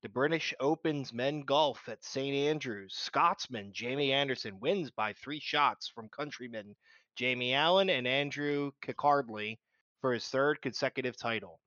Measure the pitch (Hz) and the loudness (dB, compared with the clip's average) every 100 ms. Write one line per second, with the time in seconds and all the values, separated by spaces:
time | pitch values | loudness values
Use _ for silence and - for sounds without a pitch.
0 | 110 113 143 160 - - 135 160 165 147 | -4 2 2 2 -2 0 2 2 2 0
1 | 127 117 131 151 139 139 151 117 - 110 | -2 -2 -2 -2 2 4 4 2 -10 -12
2 | - 135 139 139 143 156 135 101 95 - | -6 -4 -2 0 2 0 -2 -6 -8 -8
3 | - 139 165 196 - 120 101 98 117 135 | -4 2 2 2 -6 -8 -8 -8 -4 0
4 | 143 135 139 127 113 95 123 196 143 - | 2 2 2 -2 -4 -4 -2 0 -2 -2
5 | 107 104 - 151 - 147 139 107 - - | -4 -4 -10 -8 -2 4 4 2 -10 -12
6 | 110 - 147 - 123 117 104 104 _ - | -14 -8 -8 -8 -10 -10 -12 -18 _ -20
7 | _ - 123 127 123 135 156 190 190 143 | _ -2 0 0 0 2 6 6 4 2
8 | 123 135 143 139 147 143 143 139 - - | 2 0 0 -2 -2 0 -2 -6 -10 0
9 | 147 143 123 107 107 110 _ _ _ _ | 4 4 2 -6 -6 -8 _ _ _ _
10 | 135 120 - 131 143 147 131 110 135 - | 0 0 0 2 2 2 -4 -2 -2 -2
11 | 127 117 120 113 98 82 | -6 -4 -4 -4 -6 -18